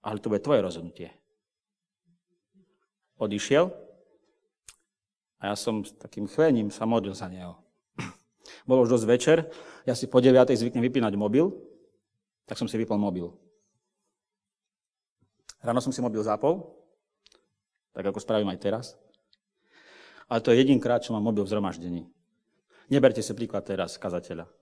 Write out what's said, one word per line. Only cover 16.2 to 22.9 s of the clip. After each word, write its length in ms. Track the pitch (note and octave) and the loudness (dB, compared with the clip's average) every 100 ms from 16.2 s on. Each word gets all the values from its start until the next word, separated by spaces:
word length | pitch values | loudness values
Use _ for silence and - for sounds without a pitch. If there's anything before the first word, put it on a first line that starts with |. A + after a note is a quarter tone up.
zapol, 400 | G#2+ G#2+ C#3+ F#3 - - _ _ _ _ _ _ _ _ _ _ _ - | -2 0 0 -2 -6 -20 _ _ _ _ _ _ _ _ _ _ _ -6
tak 80 | |
ako 160 | G2 G2 | -6 -6
spravím 320 | - A2 G2+ | -2 -2 0
aj 80 | F2+ | -2
teraz. 260 | G2+ A2 B2+ - _ _ _ _ _ _ _ _ - - - - - | -4 -4 -8 -20 _ _ _ _ _ _ _ _ -20 -20 -20 -20 -4
Ale 160 | A#2 | -2
to 80 | B2 | 4
je 80 | A#2+ | 6
jedinkrát, 400 | C3+ B2+ A#2+ A#2+ | 6 4 4 0
čo 160 | - A2 | 0 -2
mám 80 | |
mobil 160 | G#2+ G#2 | 0 0
v 80 | G2 | -2
zhromaždení. 560 | G#2+ G2 E2 F2 F2 - _ _ _ _ _ _ _ _ | -2 -4 -6 -8 -10 -12 _ _ _ _ _ _ _ _